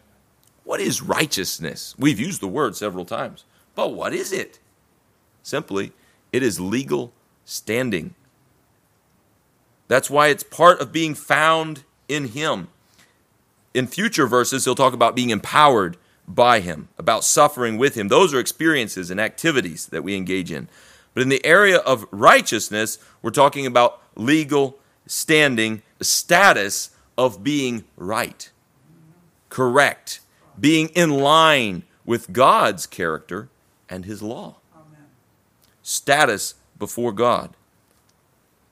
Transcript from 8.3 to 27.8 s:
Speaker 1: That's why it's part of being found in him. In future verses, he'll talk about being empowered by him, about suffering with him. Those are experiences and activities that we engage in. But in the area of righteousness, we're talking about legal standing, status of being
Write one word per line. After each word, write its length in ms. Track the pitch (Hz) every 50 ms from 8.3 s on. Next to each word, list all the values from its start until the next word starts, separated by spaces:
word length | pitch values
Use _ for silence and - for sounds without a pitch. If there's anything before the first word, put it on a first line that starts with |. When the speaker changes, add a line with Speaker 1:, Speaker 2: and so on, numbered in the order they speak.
| _ _ _ _ _ _ _ _ _ _ _ _ _ _ _ _ _ _ _ _ _ _ _ _ _ _ _ _ _ _ _
Speaker 1:
That's 240 | - 120 131 - -
why 180 | 139 147 147 151
it's 140 | 139 139
part 380 | - - - - 160 175 180 -
of 100 | 143 113
being 240 | 117 160 160 156 143
found 680 | - - - 139 147 156 160 160 160 160 160 156 - - _ _ _ _ -
in 200 | 139 151 139 120
him. 400 | 107 143 156 156 123 95 85 - _ _ _ _ _ _ _ _ _ _ _ _ _ _ _ _ _ _ _ _
In 140 | - 123 127
future 400 | 113 - 170 208 233 226 165 139
verses, 380 | 117 123 123 120 - 135 131 -
he'll 100 | 127 120
talk 200 | - 135 131 123
about 200 | 120 120 113 -
being 160 | 127 123 120
empowered 680 | 110 98 - - - 147 151 143 131 107 95 85 85 _ _ _ _ _ _
by 320 | - 90 123 120 123 120 110
him, 300 | 87 90 80 73 - - _ -
about 240 | 85 113 113 104
suffering 540 | - - - 156 147 143 - 123 123 113 110
with 180 | 110 135 139 -
him. 140 | 113 101 101
Those 260 | 127 160 196 180 143
are 60 | 127
experiences 680 | 107 - - - 156 160 156 135 113 101 - 95 90 85
and 80 | 92 101
activities 680 | 110 104 - - - 165 156 127 95 87 80 - -
that 160 | - - 80
we 140 | 73 95 101
engage 340 | 95 92 87 92 95 87 85
in. 180 | 80 71 - - _ - - - - _ _ _ -
But 80 | 117
in 60 | 131 131
the 160 | 135 - -
area 320 | 147 165 196 208 196 180 165
of 280 | - 127 131 110 101 -
righteousness, 880 | 95 101 123 165 233 262 - - 120 107 - - 101 107 110 104 - - _ _ _ _
we're 100 | - 113
talking 360 | 104 143 135 139 139 143 139
about 360 | 131 120 123 120 127 - - _ _ -
legal 640 | - 107 127 151 160 156 135 147 139 139 127 127 - _ _ _ _ _
standing, 760 | - - - - - 160 151 151 139 123 110 110 110 110 107 _ _ _ -
status 920 | - - - - - - 170 180 202 190 151 110 98 101 - - - - _ _ _ _ - -
of 260 | 127 127 104 90 101
being 400 | 139 147 143 135 127 120 110